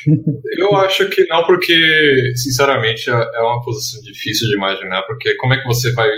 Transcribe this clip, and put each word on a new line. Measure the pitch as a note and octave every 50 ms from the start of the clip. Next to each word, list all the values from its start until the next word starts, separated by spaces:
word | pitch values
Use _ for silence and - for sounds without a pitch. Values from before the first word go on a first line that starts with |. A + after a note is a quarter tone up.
| - D3+ D#3 D#3 - D#3+ C3+ A#2+ - - - E3
Eu | F3+ G3+ G3+
acho | F#3+ F#3+ F#3+ F#3+ - F#3+ G3
que | - G3 F3+
não, | D#3+ E3 E3 E3+
porque, | F3+ F#3 F3 - - E3+ E3 E3 D#3+ D#3 D#3 D3+ D3 C3+ B2+ B2 B2 B2
sinceramente, | - - C#3 B2+ C3 C#3+ C#3 C3+ A#2+ A2+ A2+ A2+ - - B2+
é, |
é | A#2+ A#2 A2+ - - A#2
uma | A2+ A#2 A#2+ A#2+ B2
posição | A#2+ A2+ G#2+ - - - A2
difícil | - G#2 G2+ - - G#2+ G#2 G#2 A2+ G#2+
de | G2+
imaginar, | G2+ G2 G2 G2 F#2+ G2 F#2 F#2 F#2+
porque | - - A2+ - - A2 G2+
como | - - B2+ C3
é | C3
que | -
você | A#2+ A2+ - - A#2
vai | B2 A#2 A2 G#2+ G#2+